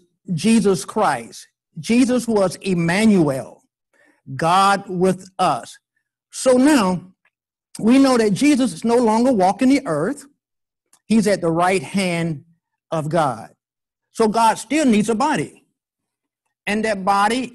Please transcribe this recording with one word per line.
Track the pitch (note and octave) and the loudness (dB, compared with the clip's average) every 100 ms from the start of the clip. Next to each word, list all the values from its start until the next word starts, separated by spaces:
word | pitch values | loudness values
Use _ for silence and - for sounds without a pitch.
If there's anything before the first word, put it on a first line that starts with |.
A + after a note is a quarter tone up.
| _ _ - | _ _ -8
Jesus | E3 F#3+ A3+ G3 F#3+ | -2 2 2 2 0
Christ. | - A3 F#3 B2+ A2+ - - _ _ - | -4 -2 -2 -2 -8 -20 -20 _ _ -12
Jesus | C#3+ A#3 A#3+ B3 A#3+ | -2 2 2 0 -2
was | G#3+ F#3 - | 0 -2 -4
Emmanuel, | G3 F3 E3 F#3 A3 G3 D3 C3 F2 - _ _ _ _ _ _ - C3 | -4 -2 0 2 4 4 2 -2 -10 -20 _ _ _ _ _ _ -16 -4
God | E3 F#3 G3 G3 - | 0 2 2 0 -2
with | F3+ F#3 F#3 - - | -2 0 -2 -8 -4
us. | F3+ B2 - - _ _ _ _ _ | -2 -2 -8 -20 _ _ _ _ _
So | - C4 | -4 0
now | B3+ C#4 D4 F#3 F3+ - _ _ _ _ _ _ - | 4 4 4 2 -2 -8 _ _ _ _ _ _ -4
we | G3+ C4+ | 2 4
know | C4+ B3 | 4 2
that | A3 | 0
Jesus | G3 C#4+ C4 B3+ | 2 2 2 0
is | E3 | -4
no | A3+ A#3+ | -2 0
longer | A3+ A3 B3 | 2 2 2
walking | A3+ F#3 G3 C4 | 2 0 2 2
the | C#4 A3 | 2 0
earth. | D3+ F3+ C#4+ - _ _ _ _ _ _ _ - | -4 -4 -8 -16 _ _ _ _ _ _ _ -2
He's | A3+ G3+ | 0 2
at | F#3 | 0
the | E3+ | -2
right | E3 F3+ F#3+ | 0 0 -2
hand | - G3+ F#3 E3+ E3 C#3+ - _ _ _ _ | -4 -4 -2 -2 -4 -6 -14 _ _ _ _
of | D#3+ D3+ | -8 -4
God. | E3 D3 A2+ D2+ _ _ _ _ _ _ | -2 -2 -4 -14 _ _ _ _ _ _
So | - A3 | -2 -2
God | A3+ A3+ G3+ | 2 0 0
still | - D4+ | -4 0
needs | C#4 G#3+ G#3+ | 2 2 0
a | |
body. | A3 D4 A3+ B2 - _ _ _ _ _ _ _ _ _ _ - | -2 -2 -2 -6 -12 _ _ _ _ _ _ _ _ _ _ -6
And | G#3+ | -4
that | A3 G3 | -4 -4
body | F#3+ G3 G#3 B3 B3 | -2 0 0 -2 -4